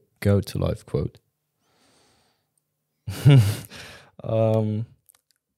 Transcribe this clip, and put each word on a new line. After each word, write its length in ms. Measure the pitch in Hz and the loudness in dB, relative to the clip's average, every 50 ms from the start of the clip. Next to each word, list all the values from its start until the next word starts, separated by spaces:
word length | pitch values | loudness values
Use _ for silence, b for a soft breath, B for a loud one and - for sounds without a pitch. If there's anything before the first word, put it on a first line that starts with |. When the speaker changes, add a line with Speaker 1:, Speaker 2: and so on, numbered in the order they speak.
| _ _ _ _ | _ _ _ _
Speaker 1:
go-to 380 | - 101 101 98 - - - - | 0 2 2 2 0 -2 -4 -4
life 260 | 92 - - - - | -4 -4 -4 -6 -8
quote? 320 | - - 71 - - - - _ _ _ _ _ _ _ b b b b b b b b b b b b b b b b b _ _ _ _ _ _ _ _ _ _ _ _ _ | -6 -4 -4 -4 -6 -10 -16 _ _ _ _ _ _ _ b b b b b b b b b b b b b b b b b _ _ _ _ _ _ _ _ _ _ _ _ _
Speaker 2:
<laughs> 220 | - 92 - - 139 139 123 98 104 B B B B B B B B B B B B _ - - | -14 -6 2 4 6 6 6 6 2 B B B B B B B B B B B B _ -14 -8
Um, 600 | - 110 113 113 110 110 113 107 107 107 110 117 - - _ _ _ _ _ _ _ _ _ _ _ _ | -4 -2 0 0 2 0 0 0 -2 -4 -6 -8 -10 -14 _ _ _ _ _ _ _ _ _ _ _ _